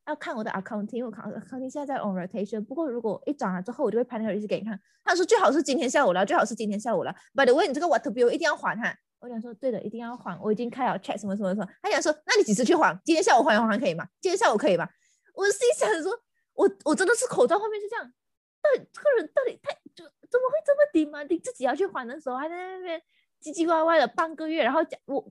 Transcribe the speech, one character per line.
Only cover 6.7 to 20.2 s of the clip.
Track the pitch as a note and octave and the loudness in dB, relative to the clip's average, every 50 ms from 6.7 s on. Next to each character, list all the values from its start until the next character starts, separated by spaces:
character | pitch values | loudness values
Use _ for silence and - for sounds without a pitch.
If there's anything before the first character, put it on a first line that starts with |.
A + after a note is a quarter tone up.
| G3 G#3 | -4 -4
下 | G#3+ A#3+ G#3+ | -4 -2 -2
午 | E3 A#2+ | -2 -2
了。 | C#3 - - _ _ _ | -4 -8 -10 _ _ _
By | C4+ C4+ | 4 4
the | B3 B3+ | 6 6
way， | D#4+ G#4 | 6 4
你 | D#4 A#3+ | 2 0
这 | D4 | 0
个 | F4 | 2
water | E4+ B3+ A#3+ - D4 | 2 2 2 2 -2
bill | G#3 B3+ A#3+ A#3 | 0 2 2 2
一 | - | 4
定 | C#4+ E4 | 2 0
要 | D4 D#4+ | 0 0
还 | - - F#3 D#3 A3 | 0 -2 -4 -2 -2
哈。” | A#3 F3 - - _ _ _ _ | -4 -4 -6 -6 _ _ _ _
我 | - | -16
讲 | B3 A#3+ A3+ | -12 -10 -10
说 | A#3 A#3+ A3 | -10 -12 -12
，“对 | - C4+ B3+ | -4 -4 -2
的， | A3 F3 | -2 -2
一 | - G#3+ | -6 -8
定 | A3+ A3+ | -10 -10
要 | A#3 A#3 B3 | -10 -12 -12
还， | A#3+ - G3+ E3+ F3+ | -12 -12 -12 -12 -4
我 | F#3+ G#3+ | -2 0
已 | G#3 | 0
经 | G3+ B3 A#3+ | 0 -2 -6
开 | - B3+ C4+ | -4 -2 -2
了 | G#3 E3+ G3 | -2 -2 -2
check | - - - G#3 | -4 -6 -8 -6
什 | G#3 | -4
么 | G3 F#3+ | -6 -4
什 | G#3+ G#3 | -2 -2
么 | F3+ F#3+ | -2 -2
什 | G#3+ | -2
么。” | F3+ - - _ - | -4 -8 -10 _ -4
他 | G#4 | -2
讲 | F4 C#4 | -2 0
说 | D#4 D#4+ D#4 - _ | 0 0 -2 -2 _
，“那 | F4+ B4 | 2 2
你 | G#4 E4 | 4 4
几 | G#3+ G3+ | 4 2
时 | G#3+ B3+ | 2 4
去 | B3+ E4 | 4 4
还？ | G#3 G#3+ F3+ D#3+ F#3+ - | 4 4 2 2 0 0
今 | - E4 | 2 2
天 | D#4 | 2
下 | F#4+ A4 D4 | 4 6 6
午 | A#3 C#4+ | 6 6
还， | - G#3+ G#3+ | 4 4 4
还 | A#3 A3 G3+ | 2 2 0
可 | G#3+ C#4+ D#4+ | 0 0 -2
以 | D#3+ | -2
吗？ | F3 G3+ - _ _ | -4 -8 -12 _ _
今 | - F#4 | -4 -2
天 | F4 | 0
下 | F#4+ G#4+ D4+ A#3 | 2 2 2 2
午 | |
可 | G#3 B3+ A3+ | 4 2 4
以 | F3+ | 4
吗？” | D#3+ D#3 - - _ _ _ _ _ _ _ _ | 4 2 2 -4 _ _ _ _ _ _ _ _
我 | - G4 G4+ | -2 0 0
心 | - - A#4+ A#4+ D#5 | 0 2 2 2 2
想 | - B4+ G#4 G#4 E4 D4+ | 2 2 0 0 0 -2
说， | F#4+ A#4 - _ _ _ _ _ _ _ | -4 -6 -6 _ _ _ _ _ _ _
我， | - - - - - - | 2 2 2 2 0 0
我 | D4+ D4+ | 0 0
真 | A3 F#4 | 2 2
的 | F#4 A#4+ | 2 2
是 | - B4+ | 2 0
口 | - - - B3 | -2 2 2 4
罩 | - E4 | 4 4
后 | G4+ A4 G#4+ | 2 0 -2
面 | A4 G#4 | -6 -6
是 | G#4 | -8
这 | G4+ A#4+ | -8 -8
样， | G#4+ D4 B3 _ _ _ _ _ _ _ _ _ _ | -10 -10 -12 _ _ _ _ _ _ _ _ _ _
到 | - D5+ B4+ | 2 2 2
底 | A#4 - - | 2 -2 -10
这 | - - | -18 -2
个 | - D5 C5 | 0 2 2
人 | A4 D4+ - - | 2 0 0 -2
到 | C#5+ C5 | -2 -2
底 | - - - - | -2 -6 -6 -8
太， | C#5+ - - _ - _ | -10 -10 -10 _ -20 _
就 | - E4 C#4+ _ _ | -20 -20 -20 _ _